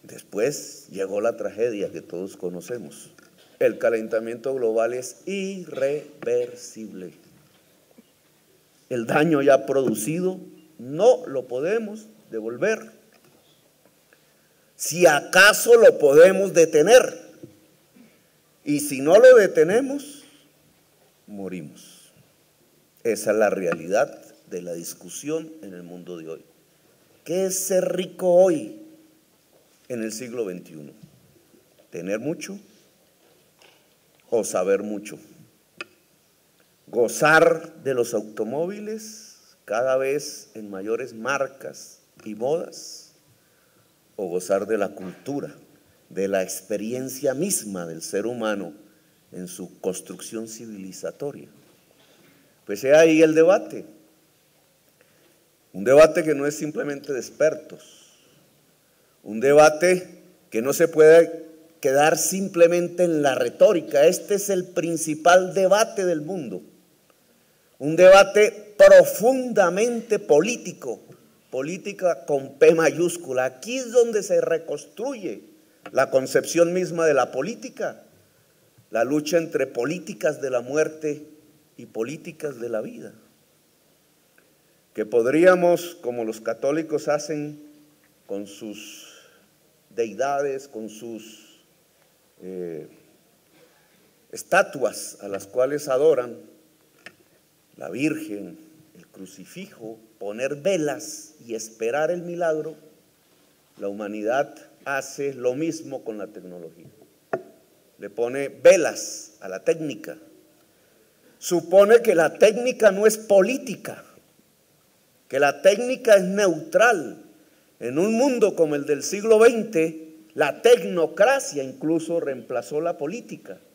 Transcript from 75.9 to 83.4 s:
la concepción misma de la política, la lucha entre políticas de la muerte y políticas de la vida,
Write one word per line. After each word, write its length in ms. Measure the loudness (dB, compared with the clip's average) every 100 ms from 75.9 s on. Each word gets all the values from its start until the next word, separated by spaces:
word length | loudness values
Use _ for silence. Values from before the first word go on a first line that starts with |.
la 180 | -2 0
concepción 640 | 0 0 -2 -2 0 2
misma 320 | 0 -4 -2 0
de 80 |
la 180 | 2 0
política, 720 | -4 -8 -10 -14 -10 -10 -10 -20 _ _ _ _ _ _ _ _
la 140 | -8
lucha 340 | -4 -4 -2 -4
entre 300 | -4 -6 -6
políticas 760 | -6 -6 -8 -12 -6 -6 -6
de 80 | -6
la 120 | -6
muerte 640 | -4 -4 -4 -4 -8 -8 -14 -20 _ _ _ -20
y 80 | -14
políticas 720 | -8 -8 -8 -16 -12 -12 -10
de 100 | -8
la 120 | -8
vida, 320 | -8 -14 -20 -20 _ _